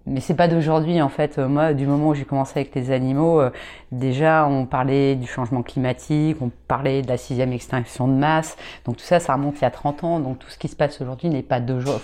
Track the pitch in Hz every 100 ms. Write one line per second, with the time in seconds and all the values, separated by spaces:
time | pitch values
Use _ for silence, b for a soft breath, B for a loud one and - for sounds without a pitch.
0 | - 131 - 170 175 165 156 156 156 175
1 | 139 - 151 156 135 143 160 143 139 143
2 | 151 143 131 139 135 151 135 139 127 131
3 | 131 139 165 160 127 B B B B 127
4 | 131 127 156 160 147 135 123 135 135 139
5 | 139 135 120 - 123 131 117 139 127 123
6 | - 151 156 156 123 - - 127 139 135
7 | 127 123 - 123 127 123 - 135 113 -
8 | 127 135 147 160 160 - B B - 117
9 | - 175 - 135 143 143 127 - 143 147
10 | 170 170 131 127 - - 156 - 147 -
11 | 127 127 170 139 - 127 120 127 131 110